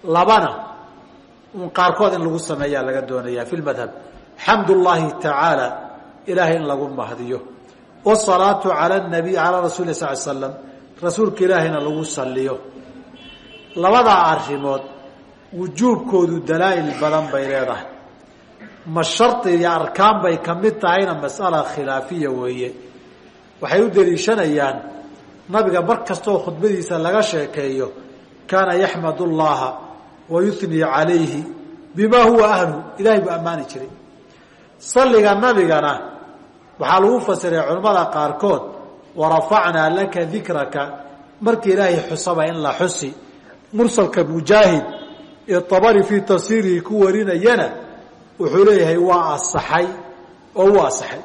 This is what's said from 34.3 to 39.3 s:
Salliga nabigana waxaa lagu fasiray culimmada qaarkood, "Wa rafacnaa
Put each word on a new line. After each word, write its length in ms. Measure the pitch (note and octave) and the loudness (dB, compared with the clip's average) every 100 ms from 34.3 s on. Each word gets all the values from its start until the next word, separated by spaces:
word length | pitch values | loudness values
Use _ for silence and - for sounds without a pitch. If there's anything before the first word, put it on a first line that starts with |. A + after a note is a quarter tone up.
| _ _ - - _ | _ _ -20 -20 _
Salliga 560 | - A#3+ C4 A3+ G3+ | -2 2 4 6 4
nabigana 580 | G3+ B3 G#3+ E3+ D#3 D3 C3+ - - - - - _ _ - | 4 2 2 2 2 0 -4 -10 -18 -20 -20 -20 _ _ -8
waxaa 220 | D3 F#3 | 2 4
lagu 200 | G3+ A#3+ | 4 2
fasiray 420 | - F3+ F3+ E3 C#3+ | 0 -2 0 0 0
culimmada 360 | F3 G#3 F#3+ A3+ | 0 2 2 0
qaarkood, 480 | D#3 D3 - G3+ D3 - - - - - E3 | -2 -2 -2 0 0 -4 -16 -20 -20 -18 -2
"Wa 120 | |
rafacnaa 640 | D#3 | 2